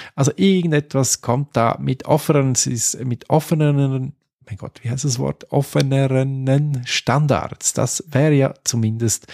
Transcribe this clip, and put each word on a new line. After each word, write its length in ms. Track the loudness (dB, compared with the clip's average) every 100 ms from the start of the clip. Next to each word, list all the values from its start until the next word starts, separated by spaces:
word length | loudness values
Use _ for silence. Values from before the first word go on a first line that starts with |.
| -10 -2
Also 160 | 0
irgendetwas 880 | 2 2 4 2 0 0 -2 0 -2
kommt 360 | -2 -2 0 0
da 220 | 0 0
mit 260 | -4 -4 0
offeneren 500 | 0 2 2 2 0
Sys-, 480 | -2 -2 -4 -4
mit 260 | -6 -6 -2
offeneren, 840 | -2 0 0 2 2 0 -2 -6 -12 _ _ -16
mein 80 | -14
Gott, 240 | -14 -12
wie 80 | -8
heißt 140 | -4
das 160 | -4 -2
Wort? 320 | -4 -6 -4
Offeneren 1300 | -2 0 0 0 2 2 2 0 -2 0 2 2 -2
Standards. 880 | -4 -4 0 2 4 2 -2 -6 -4
Das 300 | -2 -2 -4 -2
wäre 240 | 2 4
ja 180 | 4 2 -2
zumindest 640 | -6 -2 0 0 -2 -2 -8